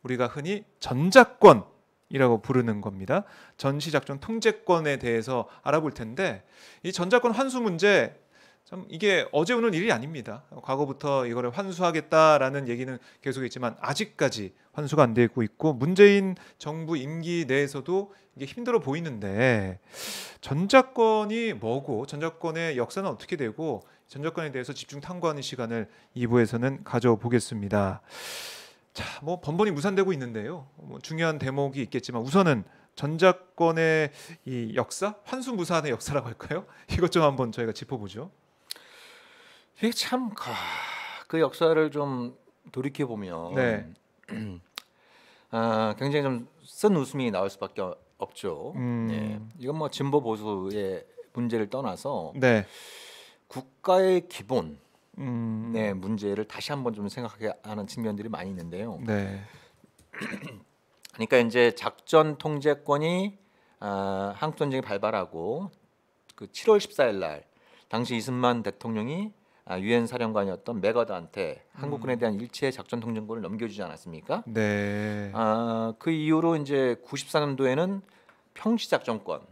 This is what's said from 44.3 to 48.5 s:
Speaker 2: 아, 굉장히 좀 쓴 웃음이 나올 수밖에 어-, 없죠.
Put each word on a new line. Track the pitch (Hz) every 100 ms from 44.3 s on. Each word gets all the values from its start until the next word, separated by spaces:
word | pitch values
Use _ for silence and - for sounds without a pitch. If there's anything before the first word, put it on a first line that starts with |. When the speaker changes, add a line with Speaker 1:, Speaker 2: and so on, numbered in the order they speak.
| 113 107 87 _ - _ _ _ _ _ _ _
Speaker 2:
아, | 113 117 110 110 107
굉장히 | 135 147
좀 | 139 120 120 _
쓴 | - - 208 180
웃음이 | 131 143 123
나올 | 92 98
수밖에 | - 95 -
어-, | 92 - _ _
없죠. | 98 - 98